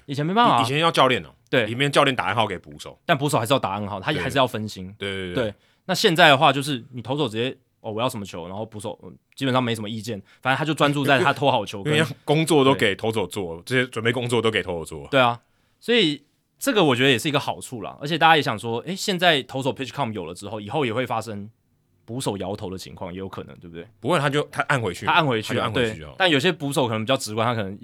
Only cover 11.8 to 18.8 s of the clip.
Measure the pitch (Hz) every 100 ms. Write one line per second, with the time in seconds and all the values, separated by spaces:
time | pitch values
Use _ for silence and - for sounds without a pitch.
11.8 | 98 151 160 - - 147 160 156 135 139
12.8 | 110 95 110 110 92 107 87 82 - 127
13.8 | 127 117 117 120 120 120 110 104 85 85
14.8 | 78 78 71 135 123 117 _ _ _ _
15.8 | - 233 170 - _ _ _ - 269 214
16.8 | 160 120 135 151 160 139 - 90 - 120
17.8 | 78 65 147 165 160 160 139 107 117 113